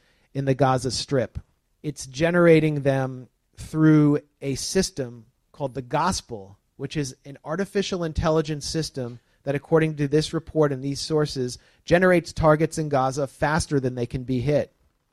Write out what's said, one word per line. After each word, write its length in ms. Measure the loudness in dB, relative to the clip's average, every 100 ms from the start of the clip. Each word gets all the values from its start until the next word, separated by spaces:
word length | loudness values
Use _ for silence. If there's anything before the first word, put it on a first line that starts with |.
| _ _ _
in 120 | -6 -2
the 100 | 2
Gaza 360 | 2 2 -2
Strip. 480 | -6 -2 -2 -2 -8 -16 _ _ _
It's 220 | -12 -12 -14
generating 760 | -2 0 4 6 6 4 0
them 480 | 0 0 -2 -8 -18 _ _ _
through 640 | -10 2 6 6 6 2 -4 _
a 140 | -8 -6
system 720 | -4 -2 -2 -6 -10 -12 -20 _ _
called 220 | _ -8
the 80 | -8
Gospel, 760 | -6 -2 -2 -2 -8 -14 -14 -20 _ _
which 200 | -8 -6
is 200 | -8 -10 -20
an 140 | -18
artificial 600 | -10 -6 -4 -4 -2 -4
intelligence 600 | -4 -2 2 2 0 -6
system 560 | -4 -4 -4 -6 -10 -12 _ _
that, 140 | -6 -6
according 400 | 0 2 2 -2
to 120 | 0
this 240 | 0 0
report 400 | -6 -6 0 0
and 120 | 0
these 160 | -6 -6
sources, 580 | -2 -2 -2 -4 -6 -8 _ _ 2
generates 460 | 4 6 4 0
targets 460 | 0 4 4 2 -2
in 100 | -2
Gaza 380 | 0 0 -2 -6
faster 540 | -4 -2 -2 0 -2
than 160 | -2 -4
they 100 | -6
can 180 | -6
be 180 | -4 -2
hit. 300 | 0 0 0 _ _ _ _